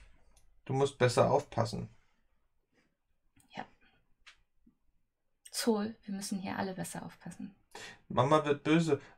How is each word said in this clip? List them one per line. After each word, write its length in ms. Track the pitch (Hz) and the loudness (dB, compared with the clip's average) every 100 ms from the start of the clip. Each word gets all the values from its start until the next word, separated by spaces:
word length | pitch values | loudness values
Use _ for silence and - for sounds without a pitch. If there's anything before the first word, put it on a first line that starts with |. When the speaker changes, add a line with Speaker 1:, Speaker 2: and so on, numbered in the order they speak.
| - - _ _ _ _ - | -20 -20 _ _ _ _ -4
Speaker 1:
Du 80 | |
musst 240 | 135 139 - | 0 0 2
besser 320 | 123 127 117 | 2 4 4
aufpassen. 580 | 131 - - 113 120 117 - _ _ _ _ _ _ _ _ _ _ _ _ _ _ _ - | 2 0 -2 -2 -4 -10 -14 _ _ _ _ _ _ _ _ _ _ _ _ _ _ _ -14
Speaker 2:
Ja. 100 | - _ _ _ _ _ - _ _ _ _ _ _ _ _ _ _ _ - | -14 _ _ _ _ _ -20 _ _ _ _ _ _ _ _ _ _ _ -12
Sol, 460 | - 240 208 214 226 | -4 0 0 -2 -8
wir 100 | - | -12
müssen 240 | 196 202 190 | -10 -8 -8
hier 180 | 196 - | -6 -6
alle 180 | 196 | -6
besser 300 | 185 170 175 | -8 -10 -10
aufpassen. 480 | 170 - 175 - - - _ - - - - | -14 -16 -16 -14 -16 -18 _ -18 -18 -18 -4
Speaker 1:
Mama 360 | 117 135 156 | 0 4 4
wird 180 | 151 156 | 4 0
böse, 360 | 151 160 160 143 - | 4 4 4 0 -2